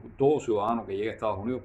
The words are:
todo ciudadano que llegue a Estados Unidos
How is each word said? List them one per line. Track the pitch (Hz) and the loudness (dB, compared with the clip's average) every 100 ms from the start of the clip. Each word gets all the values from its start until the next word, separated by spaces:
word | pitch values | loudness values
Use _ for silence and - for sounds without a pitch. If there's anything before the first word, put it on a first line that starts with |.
| - - | -10 2
todo | 135 147 | 4 4
ciudadano | - 107 104 117 101 | 2 0 2 0 -2
que | |
llegue | 98 110 | -2 -2
a | |
Estados | 98 113 92 | -2 -2 -2
Unidos | 107 127 | -4 -6